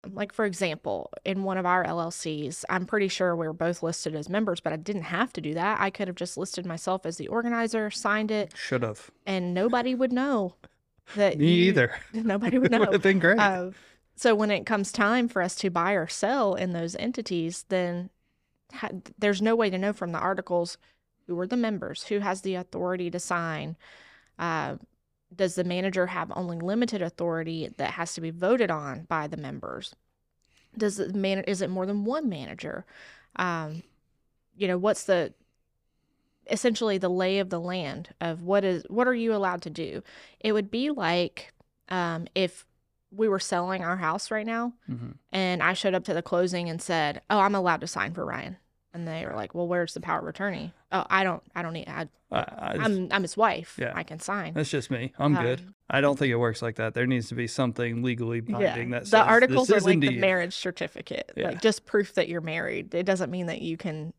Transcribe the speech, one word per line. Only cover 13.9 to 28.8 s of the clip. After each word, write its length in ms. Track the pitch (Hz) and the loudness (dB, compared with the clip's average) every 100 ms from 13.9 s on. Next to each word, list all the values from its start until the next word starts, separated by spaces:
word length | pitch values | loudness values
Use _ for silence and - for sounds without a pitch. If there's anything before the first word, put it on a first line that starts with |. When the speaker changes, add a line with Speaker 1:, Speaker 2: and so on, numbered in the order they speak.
| _ _ | _ _
Speaker 1:
so 200 | - 240 | 0 4
when 160 | 214 214 | 4 4
it 160 | 202 104 | 2 0
comes 260 | 208 196 | 0 0
time 360 | - 208 247 240 | 2 4 4 2
for 120 | 196 | 2
us 140 | 180 | 0
to 160 | - 196 | 0 0
buy 220 | 170 175 | 2 2
or 140 | 202 160 | 2 0
sell 480 | - 202 277 208 | 0 0 2 2
in 200 | - 185 | 2 -2
those 200 | 170 170 185 | -2 -4 -4
entities, 680 | 240 254 220 175 165 175 - | -4 -4 -2 -2 -2 -6 -2
then 400 | 185 175 175 180 _ _ _ _ _ _ | 0 0 -2 -8 _ _ _ _ _ _
ha-, 160 | 269 - 185 - - | -10 -8 -8 -12 0
there's 220 | 208 190 | 2 4
no 160 | 214 226 | 4 6
way 140 | 214 | 4
to 80 | 185 | 2
know 160 | 196 | 0
from 180 | 202 175 | -2 -2
the 60 | 165 | 0
articles 580 | 180 185 185 175 175 - _ _ _ _ - | 0 0 0 0 0 -4 _ _ _ _ -6
who 120 | 175 | -4
are 60 | 185 | -2
the 100 | 247 | 0
members, 480 | 226 208 - - - | 0 -2 -4 -8 -2
who 100 | 208 | -2
has 240 | 202 190 | 0 -2
the 140 | 190 180 | -2 -4
authority 540 | 180 175 180 185 175 | -6 -4 -2 -2 -2
to 80 | 175 | -4
sign. 560 | - 175 165 151 147 165 - - - - _ - | -2 -2 -2 -4 -6 -10 -16 -20 -20 -20 _ -8
Uh, 380 | 170 160 135 135 - _ _ _ _ | -4 -2 -4 -8 -14 _ _ _ _
does 220 | 180 190 180 | -2 -2 0
the 80 | |
manager 420 | 180 180 190 190 180 | -2 0 0 0 0
have 240 | 180 165 - | 0 -4 -4
only 220 | 175 170 | -6 -4
limited 440 | 175 214 240 208 | -2 0 0 0
authority 680 | 170 - 170 165 160 165 151 - | -4 -2 -2 -2 -4 -6 -6 -4
that 140 | - | -4
has 220 | 175 170 | -4 -6
to 60 | - | -6
be 100 | 165 | -8
voted 400 | 170 185 247 196 | -2 2 4 2
on 320 | 156 | 0